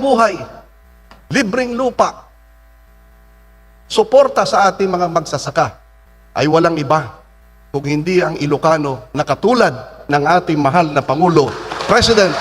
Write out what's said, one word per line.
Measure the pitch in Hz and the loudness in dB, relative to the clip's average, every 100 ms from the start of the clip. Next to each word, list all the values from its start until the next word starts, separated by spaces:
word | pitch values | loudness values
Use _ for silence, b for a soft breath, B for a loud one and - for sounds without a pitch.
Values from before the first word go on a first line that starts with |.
buhay, | 269 233 220 170 - - - _ - - - - - | 0 2 2 0 -12 -18 -20 _ -20 -20 -20 -20 -6
libreng | 196 220 247 247 240 | -2 -2 -2 -4 -4
lupa, | 254 - 185 - - _ _ _ _ _ _ _ _ _ _ - _ _ _ _ - | -4 0 -2 -4 -20 _ _ _ _ _ _ _ _ _ _ -20 _ _ _ _ -6
suporta | - 214 269 269 233 | -2 4 4 4 2
sa | 196 208 196 | 0 2 2
ating | 185 196 | 0 -2
mga | 180 175 165 | -2 -2 -2
magsasaka | 151 139 - 165 135 - _ _ _ _ _ - | -4 -8 -4 -2 -2 -4 _ _ _ _ _ -4
ay | 143 | 0
walang | 160 170 160 | 2 2 0
iba | 135 156 120 - - _ _ _ _ | -2 -2 -2 -14 -20 _ _ _ _
kung | 139 139 | -8 -4
hindi | 151 165 180 | -4 0 0
ang | 156 165 | 0 -4
Ilocano | 147 143 160 160 143 127 - 139 | -4 0 0 0 -2 -6 -8 -6
na | |
katulad | 147 135 202 240 185 120 - - - | -4 -2 0 2 2 -2 -12 -14 -4
ng | 143 147 | 0 2
ating | 180 175 151 | 0 0 0
mahal | 139 175 160 | 2 2 0
na | 147 | 0
Pangulo, | 127 139 180 156 127 - - - - | -2 0 2 4 2 -2 -10 -8 0
President | 220 214 220 185 147 | 2 4 4 2 0